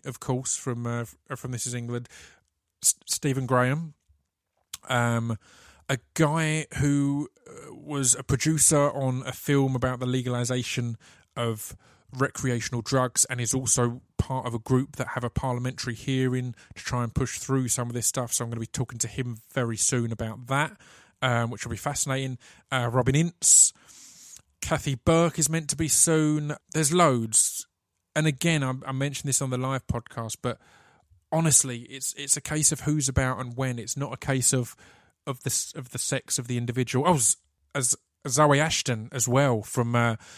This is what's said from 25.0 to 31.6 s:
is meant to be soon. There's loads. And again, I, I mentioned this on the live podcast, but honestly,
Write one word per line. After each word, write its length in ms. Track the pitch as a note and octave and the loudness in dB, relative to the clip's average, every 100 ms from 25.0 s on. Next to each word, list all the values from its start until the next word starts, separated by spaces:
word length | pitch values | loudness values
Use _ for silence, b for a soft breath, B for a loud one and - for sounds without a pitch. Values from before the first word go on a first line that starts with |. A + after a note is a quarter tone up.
| - E3 E3+ - | 4 4 4 2
is 100 | D3+ | 0
meant 200 | E3 D3+ | 0 -2
to 60 | - | -2
be 120 | D#3+ | 0
soon. 680 | - - D#3+ D3+ D3+ D3 D3+ - | 4 4 4 4 2 -2 -8 -6
There's 200 | D#3 D3+ | -2 2
loads. 720 | F3 E3+ B2 A2+ - - - - _ _ _ _ | 6 6 6 2 2 2 -2 -10 _ _ _ _
And 140 | - D#3 | 0 0
again, 340 | C3 E3+ D#3+ | 2 2 2
I, 120 | C3+ C3 C3+ | 0 -4 -4
I 60 | |
mentioned 380 | C3 C#3+ C3+ D3 | -4 -2 -4 -2
this 120 | C3 | -2
on 80 | C3+ | -2
the 80 | B2+ | -2
live 300 | C3 C3+ - | -2 -2 -4
podcast, 500 | A#2 - - A2+ - | -6 -6 -8 -8 -6
but 180 | B2 - b b b b b _ _ | -6 -6 b b b b b _ _
honestly, 520 | D#3+ E3 C3+ | 0 4 4